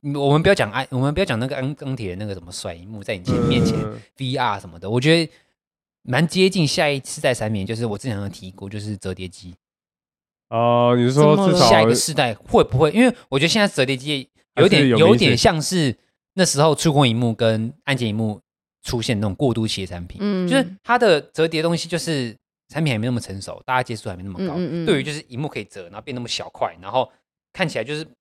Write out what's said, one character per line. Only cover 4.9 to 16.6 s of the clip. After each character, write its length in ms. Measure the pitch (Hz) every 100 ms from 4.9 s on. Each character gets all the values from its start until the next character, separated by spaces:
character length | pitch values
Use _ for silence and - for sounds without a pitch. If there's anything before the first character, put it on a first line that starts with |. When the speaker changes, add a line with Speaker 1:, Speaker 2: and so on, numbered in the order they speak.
| 117
Speaker 1:
觉 160 | 143 165
得 160 | 160 _ _ _ _ _ _ _
蛮 220 | - 127
接 240 | 165 185 185
近 160 | 190
下 240 | 151 - 156
一 120 | 139
次 200 | - -
代 140 | 151
产 180 | 120 110
品， 140 | 107 95
就 80 |
是 100 | 113
我 140 | 117 101
之 80 | 131
前 100 | 101
有 120 | 101
提 240 | - 92
过， 160 | 92 98
就 100 | 104
是 180 | 104 101
折 160 | 95
叠 140 | 92 92
机。 280 | - 90 87 _ _ _ _ _ _ _ _ _
Speaker 2:
哦， 440 | 113 120 120 120 123
你 80 |
是 80 | 120
说 240 | 135 151 151
至 60 |
少 60 | 190
Speaker 3:
怎 40 |
么 80 | 151
了？ 80 | 123
Speaker 1:
下 140 | 110
一 20 |
个 100 | 110
世 200 | 120 -
代 180 | 147 127
会 320 | 107 - 226
不 140 | 151 127
会？ 120 | 151
因 140 | 196 240
为 80 | - _
我 100 | 135
觉 60 |
得 40 | 165
现 100 | 113
在 80 | 104
折 160 | -
叠 100 | 127
机 320 | 131 139 143 127 _ _ -
有 100 | 180
点， 140 | 180
Speaker 2:
还 40 |
是 40 | 135
有 80 | 113
明 100 | 143
显。 40 |
Speaker 1:
有 40 |
点 220 | 123 156 120
像 240 | 226 165
是 340 | 147 185 143 110 _ _ _
那 100 | -
时 200 | 180 139